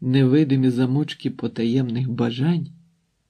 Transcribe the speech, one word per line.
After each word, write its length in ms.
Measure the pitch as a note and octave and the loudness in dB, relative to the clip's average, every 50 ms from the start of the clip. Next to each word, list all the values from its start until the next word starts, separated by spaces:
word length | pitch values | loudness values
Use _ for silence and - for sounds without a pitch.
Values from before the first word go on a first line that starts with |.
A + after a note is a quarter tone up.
невидимі 680 | - B2+ B2+ C#3 C3+ B2+ C3 D3+ D#3 C3+ C3+ C3+ C3 C3 | -4 0 2 4 4 4 4 4 4 2 2 2 2 2
замочки 600 | A#2+ A#2+ C3 B2 C3 C#3+ D3+ D3+ - - - C3+ | 2 2 0 0 0 0 -2 -4 -6 -8 -8 -8
потаємних 800 | - - - A#2 - - A2+ A#2 A#2 C3+ C3 B2 A2+ A#2+ C3 B2+ | -6 -6 -8 -6 -4 -4 -2 0 0 0 -2 -2 -2 -4 -4 -4
бажань 580 | A#2 A#2+ A#2+ A#2+ A2+ B2+ C3+ D#3+ F3 E3+ - - - - _ _ _ _ _ _ _ _ _ | -2 -2 -2 -2 -2 -2 0 0 0 0 -4 -6 -12 -20 _ _ _ _ _ _ _ _ _